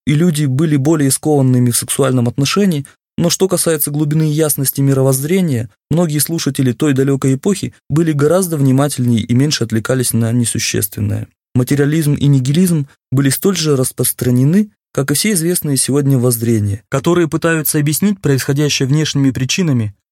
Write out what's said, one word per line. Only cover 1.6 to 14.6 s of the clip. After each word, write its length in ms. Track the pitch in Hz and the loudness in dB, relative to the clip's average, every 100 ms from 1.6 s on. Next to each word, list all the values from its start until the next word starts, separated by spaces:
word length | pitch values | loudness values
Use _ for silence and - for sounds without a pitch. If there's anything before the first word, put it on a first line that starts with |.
| 123 | 2
в 60 | 117 | -2
сексуальном 520 | 120 - 135 127 120 | -4 -2 0 0 0
отношении, 580 | 123 120 196 202 151 139 _ _ - | -2 -2 2 0 0 -6 _ _ -2
но 120 | 170 | -2
что 180 | - 190 | 0 0
касается 420 | 175 170 156 147 | 0 0 -2 -2
глубины 400 | 147 151 156 156 | -2 0 0 0
и 20 | |
ясности 480 | 147 156 147 135 - | 0 0 0 -2 0
мировоззрения, 880 | 139 135 135 131 151 190 175 120 117 _ - | 2 2 2 0 0 0 0 -2 -4 _ -4
многие 280 | 156 175 147 | 0 0 0
слушатели 540 | 135 165 143 135 127 | -2 -4 -4 0 -2
той 200 | 113 156 | 0 0
далекой 420 | 131 135 139 135 | 2 0 0 0
эпохи 400 | 131 202 202 - - - | 0 -2 -4 -6 -12 -4
были 240 | 147 165 | 0 0
гораздо 440 | 147 147 180 185 160 | 2 2 2 0 0
внимательнее 640 | 135 131 147 135 123 117 | 2 2 2 0 0 0
и 140 | - | 2
меньше 300 | 123 147 - | 2 2 0
отвлекались 480 | 113 110 - 131 123 | -2 -2 -2 -2 0
на 200 | 113 113 | -2 0
несущественное. 960 | 120 113 - - 117 104 - 104 104 104 _ _ | 0 -2 -2 -4 -4 -4 -4 -4 -4 -8 _ _
Материализм 600 | 123 123 143 143 160 147 | -2 0 0 0 0 0
и 120 | 143 143 | 0 2
нигилизм 600 | 139 131 151 185 165 139 _ _ | 2 2 0 2 0 -4 _ _
были 200 | 131 139 | 0 0
столь 260 | 131 196 180 | 0 -2 -2
же 200 | 156 135 | 0 0
распространены, 920 | 127 - 127 - 123 123 135 190 | -2 -4 -6 -2 0 2 2 2